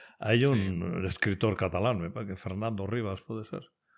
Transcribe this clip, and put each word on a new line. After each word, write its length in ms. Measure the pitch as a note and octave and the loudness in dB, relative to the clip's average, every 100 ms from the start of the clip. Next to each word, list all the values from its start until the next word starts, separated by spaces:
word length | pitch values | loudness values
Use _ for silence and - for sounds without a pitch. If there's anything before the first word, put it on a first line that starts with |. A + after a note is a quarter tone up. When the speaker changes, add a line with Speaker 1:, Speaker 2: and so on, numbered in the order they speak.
| - - | -20 -4
Speaker 1:
hay 200 | G#2+ A#2+ | 2 4
Speaker 2:
Sí. 60 | C#3 | 6
Speaker 1:
un 580 | A#2+ F#2+ F2 F2 F2 F#2+ | 4 2 0 -2 -2 -2
escritor 500 | - G#2+ F#2+ A2+ A#2 | 0 0 2 2 2
catalán, 440 | F#2+ F2+ A#2 G#2 | 0 2 2 0
me 100 | E2+ | -2
parece 220 | - G2+ | -6 -8
que 40 | F#2+ | -8
Fernando 480 | G2 F#2+ A2+ G2+ G2 | -6 -4 -4 -4 -4
Rivas, 360 | A#2+ G#2+ F#2+ | -2 -4 -6
puede 220 | - A2 | -8 -10
ser, 180 | G#2+ - - _ _ | -8 -10 -12 _ _